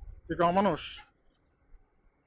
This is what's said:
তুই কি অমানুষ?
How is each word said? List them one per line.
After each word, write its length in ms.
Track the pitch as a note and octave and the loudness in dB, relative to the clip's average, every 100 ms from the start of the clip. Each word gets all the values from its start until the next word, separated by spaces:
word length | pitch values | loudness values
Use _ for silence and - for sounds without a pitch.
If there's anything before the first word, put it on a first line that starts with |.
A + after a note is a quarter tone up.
| - - - | -18 -14 -6
তুই 80 | D#3+ | 0
কি 80 | |
অমানুষ? 380 | F3 F#3 G3+ D3+ - - - _ _ _ _ _ _ - _ _ _ _ | 2 4 2 0 -6 -18 -20 _ _ _ _ _ _ -20 _ _ _ _